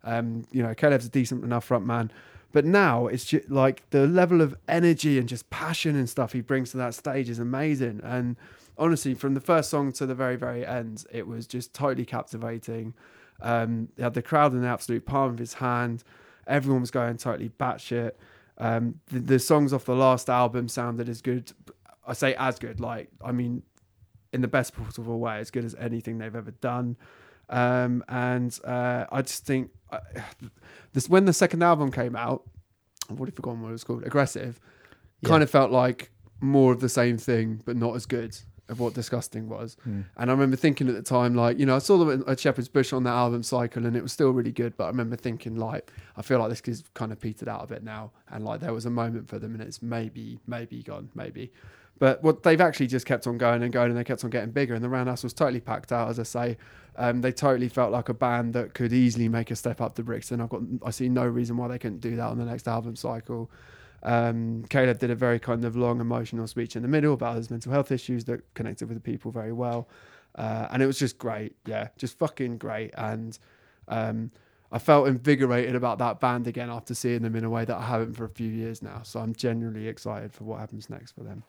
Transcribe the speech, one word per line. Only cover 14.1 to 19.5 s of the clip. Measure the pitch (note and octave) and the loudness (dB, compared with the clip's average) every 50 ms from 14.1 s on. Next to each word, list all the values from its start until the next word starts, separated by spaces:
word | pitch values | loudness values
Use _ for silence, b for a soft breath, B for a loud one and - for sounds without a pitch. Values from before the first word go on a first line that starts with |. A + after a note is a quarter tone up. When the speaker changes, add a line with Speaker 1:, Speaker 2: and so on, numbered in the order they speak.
| A#2 | -2
Speaker 1:
the | B2+ | -2
crowd | A#2 - D#3+ D3 D3 D3 B2+ | -2 2 4 6 6 6 4
in | B2 | 2
the | B2 | 0
absolute | B2 A#2+ - - - A#2+ A#2 - | 0 -2 -4 -2 -2 -4 -4 -2
palm | - C3+ C#3 C3+ C3 A#2+ | -2 0 0 2 0 0
of | A#2 | -4
his | A#2+ A#2 - | -8 -10 -8
hand. | - C3 B2 B2 A#2+ A#2+ A#2+ A#2 A#2 - b b b b b b b b | -4 -2 0 0 0 0 -2 -4 -6 -10 b b b b b b b b
Everyone | - C3+ C#3+ C3 C3+ C3+ C3 | 0 0 0 2 2 2 2
was | B2 A#2+ | 2 0
going | - C3 A#2+ A#2 A#2 | -2 -2 0 0 -2
totally | A#2 - B2+ A2 - - A2+ | -4 -4 -4 -4 -4 -6 -8
batshit. | - _ - B2+ - - - - A#2+ A#2+ A#2 A2+ - b b b b b b b b b | -6 _ -4 -4 -4 -6 -6 -4 -2 -2 -2 -4 -6 b b b b b b b b b
Um, | A#2 A2+ A2+ A#2 A#2 A#2+ A2+ - _ | -2 0 0 0 0 -2 -4 -6 _
the, | - B2+ B2+ | -6 -6 -4
the | B2 B2+ C3+ B2+ | 2 4 4 4
songs | - - | 6 6